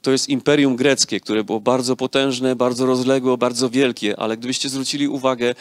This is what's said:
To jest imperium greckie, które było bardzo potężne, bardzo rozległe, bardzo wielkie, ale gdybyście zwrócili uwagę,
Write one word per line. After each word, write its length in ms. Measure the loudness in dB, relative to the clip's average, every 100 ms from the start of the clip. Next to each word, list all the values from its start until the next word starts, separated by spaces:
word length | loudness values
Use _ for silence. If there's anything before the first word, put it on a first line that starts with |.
To 80 | 2
jest 180 | 0 0
imperium 480 | 0 2 4 4 4
greckie, 440 | 2 2 0 -4
które 240 | -2 -2
było 160 | 0 -2
bardzo 360 | 2 0 0 -2
potężne, 600 | 0 0 0 0 -2 0
bardzo 300 | 0 0 0
rozległe, 520 | 2 2 0 2 0
bardzo 320 | 0 0 -2
wielkie, 500 | 0 0 0 -4 -4
ale 160 | -4 -4
gdybyście 320 | -6 -4 -4
zwrócili 400 | -4 -6 -2 -2
uwagę, 460 | 0 -2 0 -2 -2